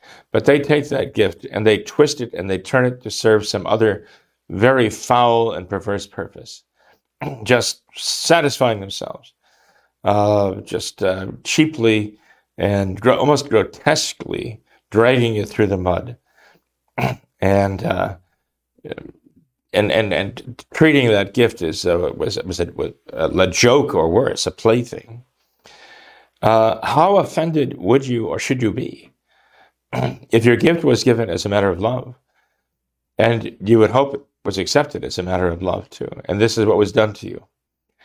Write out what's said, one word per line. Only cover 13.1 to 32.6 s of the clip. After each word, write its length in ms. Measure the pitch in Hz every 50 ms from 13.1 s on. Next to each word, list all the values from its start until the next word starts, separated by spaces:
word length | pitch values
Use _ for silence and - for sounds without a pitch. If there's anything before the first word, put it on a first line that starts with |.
| - -
almost 300 | - 143 147 135 - -
grotesquely 1120 | 110 107 92 - - - - 147 156 156 - - - - - - - - - 120 110 - _ _ _ _ _ _
dragging 460 | - 107 117 123 131 127 117 117 110
it 120 | 104 95 101
through 200 | - - 107 95
the 100 | 98 92
mud, 400 | 90 92 87 87 - 120 123 - _ _ _ _ _ _ _ _ _ _ _ _ _ _ - -
<clears throat> 420 | 127 131 123 - _ _ _ -
and, 440 | 98 95 98 101 98 98 95 95 117
uh, 320 | 170 - - 92 101 95 - _ _ _ _ _ _ _ _ _ _ _ _ - - - - - - - _ _ _ _ _ _ _ _ _ _ _ -
and, 180 | 98 104 101
and, 220 | - 107 110 101 87
and 520 | 73 98 95 - - - - 117 - - _ -
treating 340 | - 160 156 147 139 127 117
that 240 | 107 98 101 98 -
gift 300 | 123 120 113 - - 90
as, 240 | 80 80 - -
uh, 260 | 90 85 87 87 73 -
was, 240 | - 80 - - - -
was 160 | 92 87 -
it, 160 | 87 82 -
was 160 | - 76 85 - _ _ - -
a 340 | - 80 76 - 87 92
joke 480 | 90 85 - - 120 123 147 123 - -
or 160 | 85 80 82
worse, 360 | 85 110 135 - - - -
a 40 | -
plaything. 760 | - - - 110 113 123 120 - - - - 113 117 120 - _ _ _ _ _ _ _ _ - - - - - - - - - - _ _ _ _ - -
Uh, 400 | 110 113 113 110 110 - - -
how 300 | - 120 147 165 190 202
offended 640 | 190 147 - - 165 160 165 160 151 131 - - -
would 280 | - 95 123 139 135
you 200 | 127 123 117 110
or 120 | - 71 107
should 220 | - - 135 127
you 100 | 120 107
be 400 | 90 - - - - - - _ _ _ _ _ _ _ _ _ _
<clears throat> 380 | _ _ _ _ _ _ - - 123 - - 123 - - -
if 140 | - 113 104
your 120 | 120 120
gift 280 | 113 - 165 170 170 165
was 180 | 139 123 107 -
given 280 | 127 117 113 113 95
as 160 | 85 - -
a 20 | 104
matter 220 | 101 104 98 98
of 100 | 87 87
love, 340 | 101 113 127 123 - - 120 _ _ _ _ _ _ _ _ _